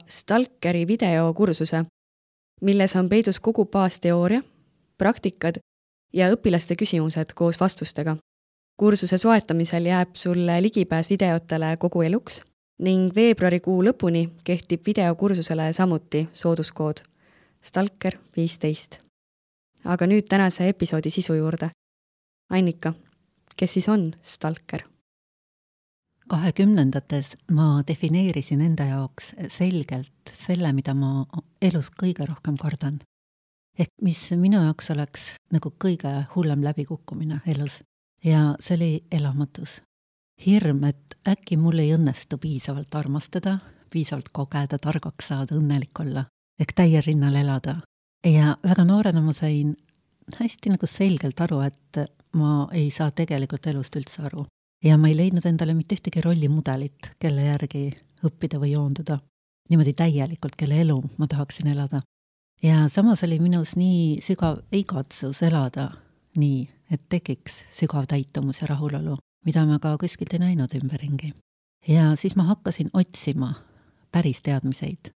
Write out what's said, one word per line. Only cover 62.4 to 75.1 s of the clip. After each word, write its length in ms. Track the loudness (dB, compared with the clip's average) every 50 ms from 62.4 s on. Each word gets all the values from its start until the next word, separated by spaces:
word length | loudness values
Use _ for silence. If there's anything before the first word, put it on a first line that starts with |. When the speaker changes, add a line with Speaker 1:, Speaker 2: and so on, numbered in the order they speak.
| _ _ _ _ 2
Speaker 2:
Ja 240 | 4 4 4 4 2
samas 340 | 2 2 4 4 4 2 0
oli 140 | 0 0 2
minus 360 | 2 2 2 2 0 -2 -2
nii 420 | 0 2 2 4 4 2 2 0 -2 -2
sügav 360 | -4 -2 0 0 0 -2 -4 -6 -4 -2
igatsus 720 | -2 -2 -2 -4 -6 -6 -6 -8 -8 -8 -8 -4 0 0
elada 460 | 2 2 2 0 0 -2 -4 -6 -8 -8 -14 -20 _ _ _ _ _ _
nii, 300 | 0 2 2 2 0 -2 -6 _ _ _ _
et 180 | -6 -6 -4 _
tekiks 560 | -4 -4 -4 -4 -8 -8 _ -12 -14 -14 -16 -16 -4
sügav 340 | -4 -2 -2 0 -2 -2 -2
täitumus 520 | -2 -2 -2 -4 -6 -4 -4 -4 -4 -4
ja 100 | -4 -4
rahulolu, 460 | -4 -4 -4 -4 -4 -4 -4 -6 -6 -8 -10 _ _ _ _
mida 180 | -2 2 2 4
ma 120 | 4 2 2 0
ka 140 | -2 -2 -2
kuskilt 360 | -4 -6 -6 -8 -8 -6 -2
ei 60 | 0 0
näinud 320 | 0 2 0 0 -2 -2 -4
ümberringi. 540 | -4 -4 -6 -6 -6 -6 -6 -6 -6 -8 -12 -14 _ _ _ _ _ _ _ _ _ 2
Ja 260 | 4 4 6 4 2
siis 200 | 0 -2 -2 0
ma 120 | 2 2 2
hakkasin 400 | 2 0 -2 -6 -4 -4 -6 -2 0
otsima 600 | 0 0 0 -4 -6 -6 -4 -4 -2 -4 -4 -6 -10 -12 _ _ _ _ _ _ _ _ _ -2
päris 300 | 0 0 0 -2 -2 -2
teadmiseid. 720 | -2 -2 -2 -2 -4 -6 -6 -8 -10 -10 -12 -16 -20